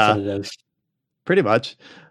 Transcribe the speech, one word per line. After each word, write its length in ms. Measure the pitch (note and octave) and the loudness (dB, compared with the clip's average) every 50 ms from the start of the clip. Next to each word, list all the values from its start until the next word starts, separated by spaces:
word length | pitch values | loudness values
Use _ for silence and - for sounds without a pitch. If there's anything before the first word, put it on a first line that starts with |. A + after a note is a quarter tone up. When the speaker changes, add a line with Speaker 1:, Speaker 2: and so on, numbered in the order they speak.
| G#2+ G#2+ | 6 4
Speaker 1:
that's 100 | G#2+ G#2 | 2 0
what 80 | G2 | -2
it 140 | G2+ G2+ G2+ | -4 -6 -6
is. 180 | G2+ - - - _ _ _ _ _ _ _ _ _ _ _ _ _ | -8 -10 -14 -18 _ _ _ _ _ _ _ _ _ _ _ _ _
Speaker 2:
Pretty 180 | - F#3 G3 | 0 0 2
much. 340 | C#3+ G2+ A2+ A#2+ - - - _ - - - - - _ | 2 2 2 0 0 -4 -12 _ -20 -20 -20 -20 -20 _